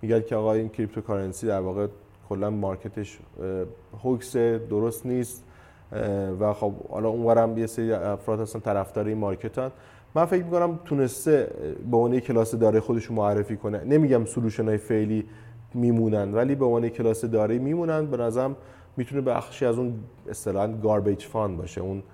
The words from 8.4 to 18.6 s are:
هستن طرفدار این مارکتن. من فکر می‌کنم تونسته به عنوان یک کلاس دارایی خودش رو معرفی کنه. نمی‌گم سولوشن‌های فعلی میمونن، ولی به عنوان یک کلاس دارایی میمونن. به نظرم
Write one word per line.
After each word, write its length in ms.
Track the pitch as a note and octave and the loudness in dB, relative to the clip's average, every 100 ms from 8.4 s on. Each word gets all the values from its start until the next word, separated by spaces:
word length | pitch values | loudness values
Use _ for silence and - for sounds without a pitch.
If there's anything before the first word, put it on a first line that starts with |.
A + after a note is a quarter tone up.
هستن 200 | A2 A2+ | -2 -6
طرفدار 460 | A2 G2+ F#2+ - G#2 | -2 0 0 -2 -2
این 120 | A2 | -2
مارکتن. 520 | G#2 F#2+ A2+ A#2 C3 - - - - | -2 -4 -6 -6 -6 -8 -20 -20 -6
من 100 | D#3 | 0
فکر 200 | E3 F3+ | 2 2
می‌کنم 340 | E3+ F3 E3+ E3 | 2 0 0 -2
تونسته 680 | - C#3+ C3 A2+ - D3 A2 - D2 D2+ G#2+ | -4 0 0 0 4 4 4 -4 -8 -8 0
به 60 | A#2 | 4
عنوان 160 | A#2 | 4
یک 120 | B2+ | 2
کلاس 300 | A#2+ A#2 A2 | 2 2 2
دارایی 260 | A#2+ A2+ G#2+ | 4 4 4
خودش 240 | - A#2 | 2 -2
رو 100 | A2 | -2
معرفی 420 | A2+ G#2 G#2 G2+ G#2+ | 0 2 2 0 -4
کنه. 280 | G#2+ G#2 | -4 -4
نمی‌گم 400 | F2 D3 D3+ B2+ | 2 4 6 4
سولوشن‌های 540 | A2 - A2+ G#2+ A2 G#2+ | 2 -2 -2 0 0 0
فعلی 460 | - A2 G#2+ G#2+ G#2 - - - - | 0 0 2 0 -4 -12 -20 -20 -10
میمونن، 600 | B2 A#2+ A#2 A2+ G#2+ G2+ | 0 2 4 4 2 2
ولی 200 | G#2 B2+ | 2 2
به 100 | C#3 | 2
عنوان 200 | C3 A#2 | 2 2
یک 100 | A#2 | 0
کلاس 300 | A#2 A#2 A2 | 0 0 0
دارایی 340 | A#2 A2+ G#2+ A#2 | 0 2 2 2
میمونن. 480 | C3 E3 E3+ D#3 D3+ | 0 -2 0 0 0
به 100 | B2 | 0
نظرم 400 | A#2 A#2 C3 C#3 | 0 0 -2 -4